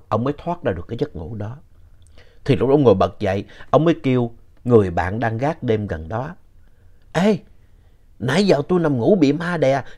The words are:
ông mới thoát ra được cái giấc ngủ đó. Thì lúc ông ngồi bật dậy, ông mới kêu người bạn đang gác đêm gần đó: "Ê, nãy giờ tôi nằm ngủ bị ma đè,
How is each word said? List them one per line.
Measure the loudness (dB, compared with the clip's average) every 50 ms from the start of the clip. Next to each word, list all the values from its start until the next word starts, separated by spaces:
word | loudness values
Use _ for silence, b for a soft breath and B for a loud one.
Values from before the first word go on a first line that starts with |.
| -6 -4
ông | -4 -2 -2
mới | -2 -6 -6
thoát | -6 -8 -8 -4 -4
ra | -6 -4
được | -6 -8 -10
cái | -6 -6
giấc | -8 -8 -8
ngủ | -12 -12 -12 -10
đó. | -10 -10 -12 -12 -16 -20 -20 -20 -20 -20 -20 -20 -20 -20 -20 b b b b b b b
Thì | 0 0
lúc | 2 2 2
ông | 4 4 6
ngồi | 6 6
bật | 4 2 0 -2 -2
dậy, | -4 -2 -2 -4 -6 B B B B B
ông | 0 2 2
mới | 2 0 0 0
kêu | 0 0 0 0 -4 -6 -14 -20 -20 -20 -10 0
người | 4 4 6 4 4
bạn | 0 -2 -4 -4 -4 -4
đang | -4 -4 -4 -2
gác | -4 -4 -4 -4 -2
đêm | -2 -2 -2 -2
gần | -6 -8 -8 -8 -8
đó: | -8 -8 -8 -8 -12 -16 -20 _ -20 -20 -20 -20 -20 -20 -20 -20 -20 -20 -16 -8 -4
"Ê, | 0 2 2 0 0 -4 -12 -20 -20 -20 -20 -20 -20 -20 -20 -20 _ -20 -20 -14 -8
nãy | -4 -2 0 2 4
giờ | 4 2 2 2 0
tôi | 0 0
nằm | 2 0 0 0
ngủ | 2 2 4
bị | 4 4 2 2
ma | 0 -2 -4 -2
đè, | 0 2 2 2 0 -2 B B